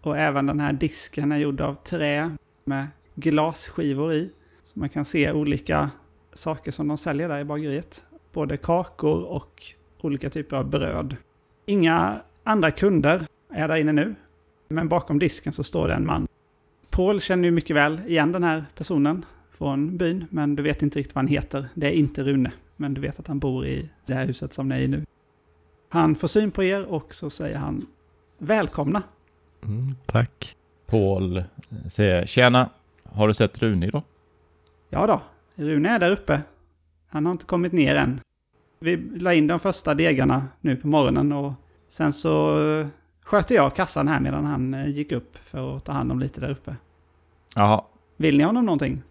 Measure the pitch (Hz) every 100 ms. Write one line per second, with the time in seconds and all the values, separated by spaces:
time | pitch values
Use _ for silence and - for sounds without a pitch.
0 | 156 143 156 139 139 147 147 143 156 -
1 | - - 147 147 147 139 143 143 - 175
2 | 147 147 165 151 _ _ - 135 147 -
3 | _ - 156 151 156 160 - - 156 135
4 | 156 156 185 - _ _ _ - 143 151
5 | 147 170 143 156 147 135 - 156 147 -
6 | _ _ _ - - 156 - 139 147 151
7 | 175 143 170 143 147 147 151 139 - -
8 | - - _ 165 143 135 - 170 180 -
9 | 151 160 180 165 - _ - - _ _
10 | 160 139 147 160 147 139 131 151 - -
11 | 135 135 _ _ _ _ - 202 165 165
12 | 180 220 - _ - 214 160 - 196 175
13 | 143 175 160 _ _ 226 156 160 151 151
14 | 185 202 _ _ _ _ _ 160 165 175
15 | - 147 165 - - - - 165 - -
16 | - - - _ _ _ _ _ _ -
17 | 185 202 - 180 175 170 - 147 147 160
18 | 202 165 151 180 175 160 147 - - 165
19 | 147 175 160 - _ _ 143 139 151 180
20 | 175 185 165 165 147 147 147 147 147 151
21 | 135 - 131 143 - 139 127 - 143 165
22 | 143 143 135 139 123 - _ _ 143 135
23 | 143 - - 143 139 127 135 131 151 _
24 | - 127 131 127 - - 135 131 131 143
25 | 151 _ _ _ _ _ _ _ _ 165
26 | 160 151 165 208 214 - 185 196 190 165
27 | - - 156 - 151 - 147 - - _
28 | _ _ _ _ 156 220 170 - 151 202
29 | - _ _ _ _ _ - 104 131 131
30 | - 113 117 _ - - _ _ - 110
31 | 98 95 95 90 87 - - 110 90 -
32 | 104 90 - - 123 127 127 _ _ _
33 | - 101 107 104 107 - 113 98 90 147
34 | - _ _ _ _ _ _ _ _ -
35 | 214 - - _ _ - 151 151 170 233
36 | 175 196 - 151 151 _ _ _ _ _
37 | _ 156 156 180 - 180 175 175 135 143
38 | 135 135 - _ _ _ _ _ 160 175
39 | - 175 180 175 151 170 196 180 - 147
40 | 165 135 135 131 135 - 156 131 147 151
41 | 135 143 143 143 143 131 _ _ _ -
42 | 151 143 165 156 156 151 151 156 147 -
43 | _ _ - 208 175 233 139 - 180 -
44 | 147 147 135 143 147 139 127 135 143 143
45 | 147 120 - - - 147 131 135 - 143
46 | 123 127 135 - 131 135 - 123 _ _
47 | _ _ _ _ _ - 104 107 - _
48 | _ _ 156 143 156 233 226 151 139 139
49 | -